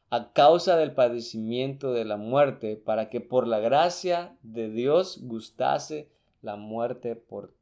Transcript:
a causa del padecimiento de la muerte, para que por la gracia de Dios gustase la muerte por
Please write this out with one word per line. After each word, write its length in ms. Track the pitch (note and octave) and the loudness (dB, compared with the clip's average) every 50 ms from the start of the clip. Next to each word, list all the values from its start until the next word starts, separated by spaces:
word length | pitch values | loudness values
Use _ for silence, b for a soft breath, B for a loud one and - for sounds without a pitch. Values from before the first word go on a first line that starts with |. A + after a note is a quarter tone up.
| _ - | _ -4
a 220 | - A#2+ A2 - | -4 -4 -4 -2
causa 460 | - - C#3+ D3 E3 F3 E3+ F#3+ F3 E3 | 2 6 8 8 8 6 4 4 4 4
del 160 | D#3 D3 C#3 | 4 2 2
padecimiento 960 | C3+ B2+ A#2+ A#2+ A#2+ A2+ - - A2+ A2 A2 A#2 B2 C3 C3+ C#3 C#3 C#3 C3+ | 2 2 2 2 -2 -8 -8 -8 -8 -6 -4 -4 -4 -4 -4 -6 -6 -4 -2
de 140 | B2 A#2 A2+ | -2 -2 -2
la 120 | G#2+ G#2 G#2 | -2 -4 -6
muerte, 580 | G#2 A2+ B2 C#3+ D3 C3+ A#2+ - - G#2+ G#2+ G#2+ | -4 0 4 4 4 4 2 -4 -6 -8 -8 -6
para 320 | - - A2 A2 A2 A2 | -4 -2 -2 -2 -2 -4
que 100 | - A#2+ | -6 -8
por 260 | - - - B2+ B2 | -6 0 0 2 2
la 140 | A2+ A2+ G#2+ | 2 2 2
gracia 800 | G#2+ A#2 B2+ C#3+ E3 F3+ F3 - - F3+ F3 E3+ F3 F#3+ - _ | 2 4 4 4 4 2 0 -4 -2 -2 -2 -2 -2 -6 -14 _
de 280 | - A2+ A2 A#2 A2+ A2 | -20 -14 -8 -8 -6 -6
Dios 500 | G#2+ A2+ A#2+ C3+ D3+ F3 F#3+ F#3 - - - | -4 -2 0 2 4 2 2 0 -4 -12 -12
gustase 840 | B2+ A2+ A2+ A2 - _ - B2+ C3 C#3 C#3+ C#3 - D#3 D3+ D3 _ _ _ _ _ _ _ | -10 -10 -10 -10 -12 _ -4 -2 0 0 -2 -2 -6 -10 -12 -12 _ _ _ _ _ _ _
la 140 | - A2 G#2 | -12 -12 -10
muerte 600 | G#2 G#2 G#2+ A2 A2+ A#2 B2 B2+ B2 - A#2+ A#2 | -10 -10 -8 -6 -4 -4 -4 -6 -6 -8 -8 -10
por 380 | A2+ _ - - G2+ G2+ - _ _ | -10 _ -16 -14 -14 -14 -16 _ _